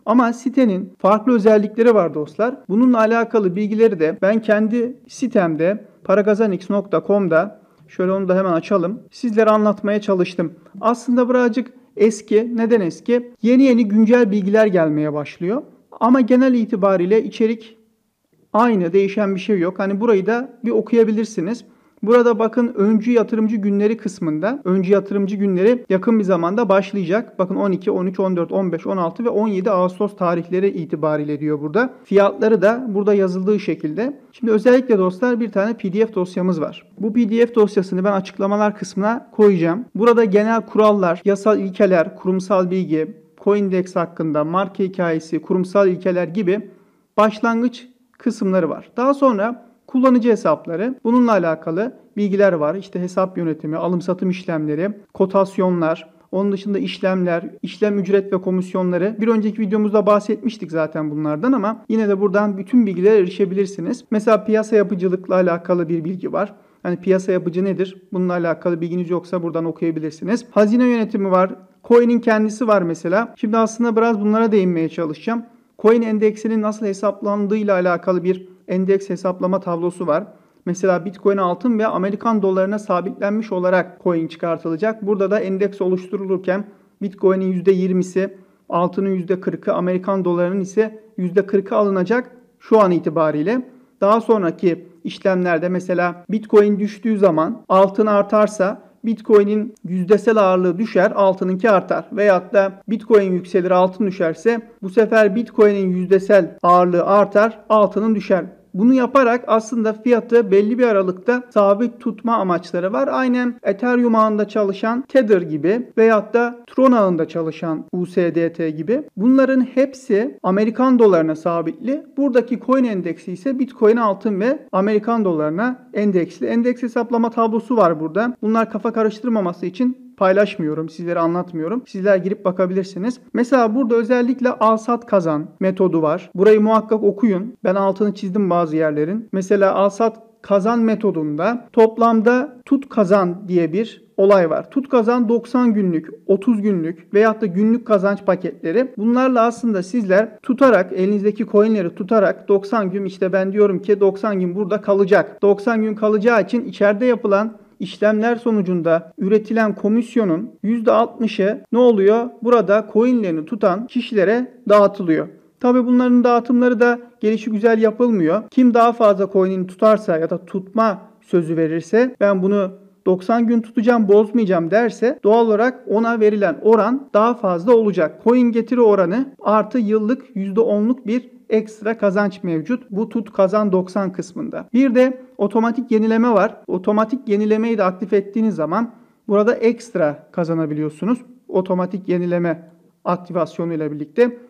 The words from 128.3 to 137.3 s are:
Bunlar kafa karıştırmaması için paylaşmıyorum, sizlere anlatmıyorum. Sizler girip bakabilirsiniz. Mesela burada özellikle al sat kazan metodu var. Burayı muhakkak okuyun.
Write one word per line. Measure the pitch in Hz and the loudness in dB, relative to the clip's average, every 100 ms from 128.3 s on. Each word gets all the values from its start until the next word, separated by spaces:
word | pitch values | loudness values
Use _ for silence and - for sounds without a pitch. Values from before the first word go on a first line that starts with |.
| 247 | -4
Bunlar | 214 226 226 | -2 0 -2
kafa | 208 233 | -4 -4
karıştırmaması | 226 220 214 247 220 175 175 180 | -2 -2 -2 -4 -2 -2 -4 -8
için | 185 254 254 - - | -4 -4 -4 -10 -2
paylaşmıyorum, | 190 190 208 - 151 151 160 | 0 2 0 -2 -6 -6 -8
sizlere | - 170 170 | -8 -6 -2
anlatmıyorum. | 165 175 175 165 160 240 254 | -2 -2 -6 -6 -6 -6 -8
Sizler | 196 196 190 | -4 0 2
girip | 180 - | 0 -4
bakabilirsiniz. | 190 185 180 190 185 175 220 247 _ | -4 -2 -2 -2 -6 -6 -8 -8 _
Mesela | - 247 262 226 | -4 0 2 2
burada | 240 233 | 0 0
özellikle | 233 220 247 240 254 247 | 0 0 0 0 -2 -2
al | - 220 220 | 0 0 0
sat | 220 240 - | -2 -6 0
kazan | 196 160 151 156 - | 0 0 -2 -6 -4
metodu | 190 190 185 160 | -2 0 0 2
var. | 156 175 - | 0 -2 -6
Burayı | 180 208 214 | 2 4 4
muhakkak | 220 220 220 220 | 4 2 0 0
okuyun. | 202 - 233 | 0 0 0